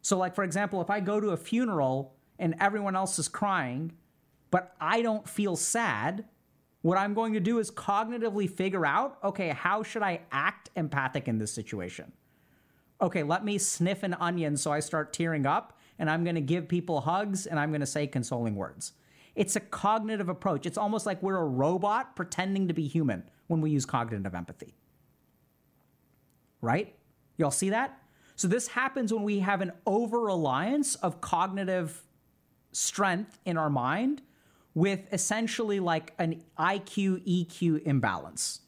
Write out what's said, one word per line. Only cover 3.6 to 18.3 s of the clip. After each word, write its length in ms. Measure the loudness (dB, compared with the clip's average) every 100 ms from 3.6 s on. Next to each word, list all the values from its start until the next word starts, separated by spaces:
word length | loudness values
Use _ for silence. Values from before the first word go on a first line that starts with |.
| 0 -4 -6 -10 _ _ _ _ _
but 240 | 0 0 -4
I 220 | 0 2
don't 260 | 2 0 -4
feel 280 | -2 -2 0
sad, 720 | 0 0 0 0 -2 -4 -10 _ _ _ _ _
what 160 | 2 2
I'm 160 | 2
going 200 | 0 0
to 60 | 2
do 200 | 2 2
is 120 | 0
cognitively 800 | -4 0 0 0 -2 -2 0 -2
figure 360 | 0 -2 2 2
out, 320 | 2 0 -2
"Okay, 260 | -4 -2 -4
how 340 | 0 0 0
should 200 | -2 -2
I 180 | -2 -2 -4
act 380 | -2 -2 -2 -10 -4
empathic 520 | -2 0 0 -2 -2
in 100 | -2
this 140 | -2
situation? 600 | -6 -6 -6 -6 -10 -16 -20 _ _ _ _ _ _ _ _
Okay, 220 | 0 0
let 220 | 0 0 0
me 120 | 0
sniff 460 | 0 2 2 2
an 100 | -2 -2
onion 420 | -2 0 0 0
so 140 | 0
I 80 | 0
start 340 | 0 -2 -2
tearing 320 | -2 0 2 2
up, 320 | 0 -2 -20 -20 -4
and 100 | 0
I'm 140 | 2
gonna 180 | 2 0
give 260 | 0 0 2
people 340 | -2 0 -2
hugs, 440 | 0 0 0 -4 -2
and 140 | -2
I'm 120 | 0
gonna 140 | 0 -2
say 220 | -2 -2
consoling 480 | -2 -2